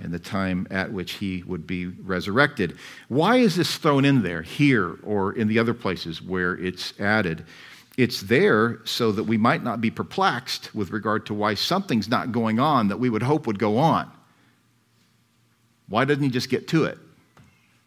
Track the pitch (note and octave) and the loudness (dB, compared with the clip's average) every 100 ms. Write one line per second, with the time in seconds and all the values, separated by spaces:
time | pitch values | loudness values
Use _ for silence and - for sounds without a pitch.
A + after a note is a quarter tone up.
0 | F2 E2+ - G2 F#2+ F2+ - F#2+ F2+ G2 | -8 -8 -6 -4 -2 -2 -4 -4 -4 -6
1 | E2 - G2 F2+ F2+ F2 D#2+ F2+ F2+ F2+ | -8 -6 -6 -6 -8 -10 -6 -6 -6 -10
2 | F#2+ F2+ G2 A2 D3 - E2+ - - - | -6 -6 -2 2 2 0 -4 -6 -20 -20
3 | - B2+ F#3 B3+ A3+ F3 C#3+ - D3+ C#3 | -4 0 4 4 4 2 -2 0 2 4
4 | C#3 C3+ F2 E2+ D#2+ - D3 A#2 F2 - | 4 4 2 -4 -8 2 4 4 0 -6
5 | - G#2 F#2+ - G#2+ A2+ A#2 A#2 G2 E2+ | -4 0 0 0 2 2 2 0 -4 -4
6 | E2 D#2+ F#2 F#2 F2+ - F#2 F2 - - | -8 -10 -6 -2 -2 -2 -6 -6 -12 -4
7 | G2+ A2 F2 D#2+ - - - - - - | 0 2 0 -4 -10 -20 -20 -20 -10 0
8 | A#2+ - G2+ C3 G3+ G#2+ A#2 A2+ - - | 0 0 0 4 4 4 2 -2 -8 -2
9 | A2+ G2+ G#2 A2+ A#2 E3 B2 A2 A2 - | 0 0 0 2 2 2 -4 -2 -2 -2
10 | E2+ - F#3+ A#2+ - - - A2 F#2+ G#2+ | -6 0 0 0 -6 -10 -8 -6 -6 -4
11 | G#2 G#2+ - G#2 G#2 G2+ - F3+ G3 A#2 | -2 -2 -2 -2 0 0 0 -2 0 -2
12 | G2+ A2 A#2 A#2 A2+ A2 D3+ C3+ G2+ G2+ | 2 -2 0 -2 0 2 4 4 2 2
13 | B2+ G#2+ B2 D3+ A#2 G2+ G#2+ A2 D#3 F#2+ | 0 0 2 0 0 0 2 4 4 2
14 | - - _ _ _ _ _ _ _ _ | 0 -14 _ _ _ _ _ _ _ _
15 | _ _ _ _ _ _ _ _ - G#2+ | _ _ _ _ _ _ _ _ -4 0
16 | C3+ C#3+ C#3+ B2 - B2 - D#3+ F2 - | 2 2 2 0 -2 -4 0 0 0 -4
17 | - _ _ - - _ _ _ | -18 _ _ -20 -20 _ _ _